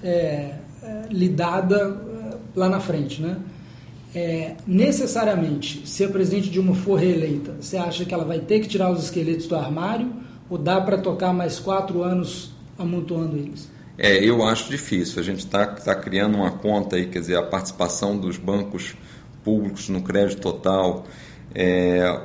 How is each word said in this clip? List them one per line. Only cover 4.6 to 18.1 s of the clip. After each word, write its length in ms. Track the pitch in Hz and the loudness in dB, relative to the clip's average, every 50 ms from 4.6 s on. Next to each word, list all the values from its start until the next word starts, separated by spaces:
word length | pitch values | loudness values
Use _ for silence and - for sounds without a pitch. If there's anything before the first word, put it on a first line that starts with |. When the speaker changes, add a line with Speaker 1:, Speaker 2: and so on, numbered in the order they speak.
| - | -2
Speaker 1:
necessariamente, 1160 | 202 180 196 247 294 - - 262 - - 233 220 208 196 170 165 151 143 135 - - - - - - | 2 4 6 6 6 4 2 0 0 0 2 2 4 4 2 2 0 0 -2 -4 -6 -8 -10 -10 -6
se 140 | - - | -2 0
a 60 | 196 196 | 0 2
presidente 420 | 196 190 180 - 202 202 - - | 2 2 2 2 2 2 0 0
Dilma 240 | 165 190 190 185 185 | 2 2 2 4 2
for 240 | - - 202 190 156 | 2 2 2 4 4
reeleita, 560 | 180 185 170 160 160 151 143 - - - 156 147 | 6 4 4 4 2 0 0 -2 -4 -6 -8 -10
você 160 | - - 190 | -8 -4 -4
acha 280 | 180 175 175 - 180 175 | -2 -2 -2 -4 -4 -4
que 80 | - | -2
ela 120 | 180 170 160 | -2 -2 -2
vai 160 | 147 170 165 | -2 -2 -2
ter 180 | 160 - 214 220 | 2 4 4 4
que 80 | 214 | 4
tirar 240 | - - 185 185 185 | 2 2 2 4 4
os 140 | 175 165 147 | 2 2 0
esqueletos 420 | - - 175 160 160 165 160 - | -2 0 0 0 2 0 0 0
do 80 | - 175 | -2 -2
armário 580 | 156 139 139 151 160 175 202 233 240 247 247 - - - - - - - - | 0 0 -2 -2 -2 -2 -2 -2 -2 -2 -4 -4 -8 -12 -14 -16 -16 -10 -6
ou 100 | 180 156 | -4 -2
dá 220 | 147 170 185 190 | 0 2 2 2
pra 180 | 185 202 196 190 | 2 2 2 2
tocar 340 | 185 185 165 - 185 180 | 2 0 0 0 2 2
mais 280 | 180 180 175 160 - - | 2 2 0 -2 -4 -4
quatro 420 | - 190 196 196 190 190 175 175 | -2 0 0 0 0 0 0 0
anos 500 | 175 180 180 180 165 - - - - - - - - - - | 0 2 2 0 0 -2 -4 -8 -10 -12 -14 -16 -18 -16 -10
amontoando 600 | - 180 170 175 175 151 156 170 165 165 151 147 | -6 -4 -2 -2 -2 -2 -2 -2 -2 -2 -2 -2
eles? 340 | 143 143 - - - - - - - - - - | -4 -4 -6 -10 -12 -14 -16 -18 -20 -20 -16 -4
Speaker 2:
É, 220 | - - 104 98 95 | 2 4 6 6 6
eu 240 | 101 113 120 117 | 6 6 6 6
acho 260 | 110 110 113 113 - - | 4 4 2 0 -2 -4
difícil. 520 | 139 143 - - 107 90 85 - - 90 | -6 -6 -4 -2 0 0 0 -2 -2 -4
A 20 | |
gente 240 | 85 95 95 92 - | -2 -2 -4 -6 -4
tá, 180 | - - 98 104 | -2 0 0 0
tá 300 | 101 - - - - 190 | 0 -2 -4 -2 -2 -2
criando 440 | - - - 92 98 101 107 107 101 | 0 -2 -2 0 2 2 4 4 2
uma 120 | 95 90 | 2 0
conta 460 | - - - 104 104 101 92 95 92 | 0 0 0 2 2 2 2 2 0
aí, 100 | 90 90 | 0 0
quer 140 | 90 92 90 | 0 -2 -4
dizer, 160 | 82 85 90 | -2 0 2
a 60 | 85 82 | 2 2
participação 760 | - 98 95 92 - - - 90 87 - - 104 101 | 0 -2 -2 -2 -4 -2 -2 -2 -2 0 0 -2 0